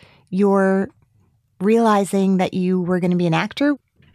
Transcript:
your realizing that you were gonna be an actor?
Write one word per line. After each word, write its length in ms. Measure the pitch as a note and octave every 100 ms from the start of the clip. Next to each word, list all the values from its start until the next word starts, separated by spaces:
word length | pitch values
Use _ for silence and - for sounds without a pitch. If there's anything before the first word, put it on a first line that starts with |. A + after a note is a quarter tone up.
| - _ _
your 580 | F#3 G3+ G3 F#3+ F#3+ G3 - _ _ _ _ _ -
realizing 800 | F#3+ A3+ A3+ G#3 G3 G3 F#3+ F#3+
that 160 | F#3
you 260 | F#3 F3+ F#3
were 200 | F3 F#3
gonna 160 | F3+ F3+
be 100 | F3
an 80 |
actor? 420 | D#3+ G#3 - C#4+ C#4+ _ _ _